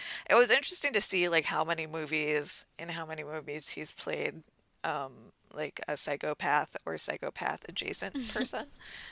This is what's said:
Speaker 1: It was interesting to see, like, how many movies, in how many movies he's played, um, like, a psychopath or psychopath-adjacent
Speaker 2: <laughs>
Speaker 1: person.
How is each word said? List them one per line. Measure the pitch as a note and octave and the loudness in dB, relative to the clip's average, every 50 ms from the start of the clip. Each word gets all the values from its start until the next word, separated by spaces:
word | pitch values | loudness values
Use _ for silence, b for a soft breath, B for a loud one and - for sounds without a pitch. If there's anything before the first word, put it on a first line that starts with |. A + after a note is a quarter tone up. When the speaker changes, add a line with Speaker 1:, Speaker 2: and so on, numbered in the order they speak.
| B B B B B B | B B B B B B
Speaker 1:
It | G3 | 8
was | A#3 B3 G#3+ | 8 8 8
interesting | A#3+ C#4 - - F4+ - - C#4+ A#3 | 6 4 6 2 0 2 2 2 4
to | G3+ | 4
see, | - - G3 F3+ F3 F3 | 2 4 4 4 4 6
like, | E3+ D#3+ D3 | 4 4 4
how | - E3+ D3+ D#3+ | 4 0 0 2
many | E3 E3+ D#3+ D#3+ | 2 0 -2 -2
movies, | D#3 D#3 E3 D#3 C#3+ D#3 D#3 D3+ D3+ D3+ D3 D3 C#3+ - - - _ _ - | -6 -4 -4 -2 0 0 0 2 2 2 2 2 2 0 -2 -2 _ _ -12
in | E3 E3+ | -8 -8
how | E3 E3 D#3+ | -6 -8 -6
many | D#3 D#3+ D#3 D3+ | -6 -8 -8 -6
movies | D3 D#3 D#3 D3 C#3+ D3 D3+ - - | -6 -6 -6 -6 -6 -6 -2 -2 -2
he's | - D3+ D#3 - | -2 -2 -6 -8
played, | - - - D#3+ D#3 D3 C#3+ D3 D3+ D#3+ - _ _ _ _ _ _ - - | -8 -6 -4 -4 -2 -2 -2 -4 -4 -6 -18 _ _ _ _ _ _ -6 -4
um, | D#3+ D3 C#3+ C3+ C3+ B2 A#2 A#2 F#2+ _ _ _ _ - | -2 -2 -2 -4 -6 -10 -16 -20 -20 _ _ _ _ -8
like, | - D#3 C#3+ - - - | -6 -6 -6 -6 -8 -6
a | - D3+ | -4 0
psychopath | D3 - D#3 C#3+ B2+ - D3+ D3+ - - C#3+ D3 D3 D3 - - - - | 0 0 0 0 -2 -2 -4 -4 -2 0 2 4 4 2 0 -6 -10 -6
or | D#3+ D#3+ | -6 -2
psychopath-adjacent | - - - - - - - - - - - D3 - - - F3+ - - - C#3+ - - - - | -2 -2 -2 -2 -4 -4 -6 -6 -2 -2 -2 -2 -4 -8 -8 -6 -4 -4 -2 -2 -2 -4 -4 -4
Speaker 2:
<laughs> | C#4 A#3+ A3 - | -4 -4 -2 0
Speaker 1:
person. | A3 B3+ - - A3 D4 C#4 - B B B B B B B | 0 -2 -2 -4 -6 -8 -8 -14 B B B B B B B